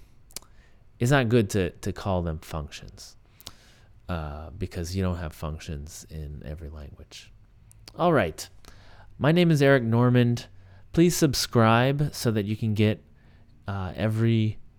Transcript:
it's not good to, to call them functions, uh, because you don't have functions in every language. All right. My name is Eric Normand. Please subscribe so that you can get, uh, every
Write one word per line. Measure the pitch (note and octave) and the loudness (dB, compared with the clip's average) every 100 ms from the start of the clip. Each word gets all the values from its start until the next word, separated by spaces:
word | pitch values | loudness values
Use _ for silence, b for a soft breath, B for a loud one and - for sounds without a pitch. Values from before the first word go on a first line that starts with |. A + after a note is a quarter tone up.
| b b - - b b b b b - | b b -20 -20 b b b b b -4
it's | B2 | 2
not | C#3+ A2+ | 2 4
good | A#2 G2 | 2 2
to, | G#2 F2 | 0 -2
to | - G2+ | -4 -8
call | - G2+ F#2 | -6 -4 -2
them | E2+ D#2+ | -2 -6
functions, | - D#2+ D2 - - - - - B B B B B B B - - | -8 -10 -10 -14 -20 -20 -20 -20 B B B B B B B -18 -8
uh, | E2+ D2+ D2+ D#2 | -8 -8 -10 -14
because | F#2+ F#2+ F#2 E2 F#2+ | -10 -10 -8 -6 -2
you | |
don't | F#2 E2+ | -2 -4
have | E2 | -8
functions | - D#2 D#2 - D2+ D2 - - | -10 -10 -8 -10 -12 -12 -16 -16
in | D#2 D2 D2 G1+ | -12 -12 -12 -14
every | D#2 D2+ | -12 -14
language. | D2+ C#2 - - - - - - _ - - - - | -14 -16 -18 -20 -20 -20 -20 -20 _ -20 -20 -16 -2
All | E3+ | 2
right. | C#3+ E2+ - - - B B B B B - | 2 2 -4 -16 -18 B B B B B -2
My | C3+ | 2
name | E3+ F3 | 4 4
is | D3 | 6
Eric | C#3 C#3 | 6 6
Normand. | A2+ A#2 B2 B2 A#2+ A#2+ - b b b b | 4 2 4 4 4 0 -6 b b b b
Please | E3+ F3 - | 2 2 4
subscribe | D#3 - - A#2+ A2 A#2 C3 C#3+ D3 | 0 0 0 4 6 4 2 0 -2
so | - B2 | -2 -2
that | A2 G2+ | 0 -2
you | G#2+ | -4
can | A2 G#2 | -2 2
get, | G#2+ - - b b b b - - | 2 0 -8 b b b b -16 -10
uh, | G2 F2+ - | -6 -6 -2
every | A2 A2 A2+ A2+ G#2+ - - | -2 0 2 2 0 -4 -14